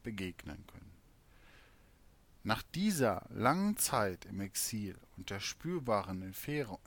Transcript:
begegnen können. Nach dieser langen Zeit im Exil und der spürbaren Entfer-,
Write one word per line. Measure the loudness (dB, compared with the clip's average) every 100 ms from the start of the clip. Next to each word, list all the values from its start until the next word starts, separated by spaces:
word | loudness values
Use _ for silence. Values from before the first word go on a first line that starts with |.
begegnen | -8 -4 -4 -4 -10 -10 -12
können. | -18 -18 -20 -20 -20 -20 -20 -20 -20 -20 -20 -20 -20 -20 -20 -20 -10
Nach | 0 0 0
dieser | 2 2 6 4 4 -2
langen | 2 4 6 2 2
Zeit | 2 4 2 0
im | -6 -4
Exil | -4 -2 -2 -2 -4 -8 -16 -14
und | -8
der | -4
spürbaren | -4 -6 -4 -2 2 2 2 -4
Entfer-, | -6 -8 -4 -2 -2 -6